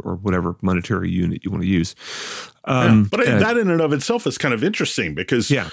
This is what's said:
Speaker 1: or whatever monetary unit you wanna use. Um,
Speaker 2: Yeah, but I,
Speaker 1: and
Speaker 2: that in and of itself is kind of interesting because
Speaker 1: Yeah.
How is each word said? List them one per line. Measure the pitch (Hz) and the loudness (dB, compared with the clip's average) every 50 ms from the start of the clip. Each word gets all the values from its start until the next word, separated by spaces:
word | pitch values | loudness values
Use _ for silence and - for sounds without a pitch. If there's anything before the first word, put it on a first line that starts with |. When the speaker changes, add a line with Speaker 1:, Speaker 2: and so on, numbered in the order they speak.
| - | -6
Speaker 1:
or | - 92 | -6 -8
whatever | 90 98 101 92 90 87 90 87 - | -4 -2 -2 0 0 0 -2 -4 -2
monetary | - 92 92 87 87 - - 92 90 87 | -2 0 0 0 0 -2 -2 -2 -2 -2
unit | 90 90 87 85 85 - - | -2 0 0 -2 -2 -4 -6
you | - | -6
wanna | 95 85 90 | -4 -2 0
use. | 92 98 82 82 - - - - - - - - - - - - - - _ - | 2 2 2 2 0 -4 -12 -14 -14 -12 -12 -10 -10 -12 -12 -14 -16 -20 _ -6
Um, | - 135 127 123 117 110 107 | -2 0 2 4 6 6 6
Speaker 2:
Yeah, | 104 104 | 4 4
but | - - | 2 0
I, | - - | 2 4
Speaker 1:
and | 113 - | 4 4
Speaker 2:
that | 202 220 240 | 4 2 2
in | 240 214 180 | 2 2 2
and | 165 165 | 2 2
of | 160 143 | 2 2
itself | 147 139 - - 233 233 - | 0 0 0 0 -2 -2 -2
is | 143 - - | -4 -2 -2
kind | - 135 120 | 0 0 0
of | 107 | 2
interesting | 135 202 220 - - - - 131 101 80 71 | 0 0 0 0 -2 -2 -2 -2 -4 -2 -4
because | 80 92 - - 117 104 - | -6 -2 0 0 0 2 2
Speaker 1:
Yeah. | 143 120 87 78 | 0 0 0 -4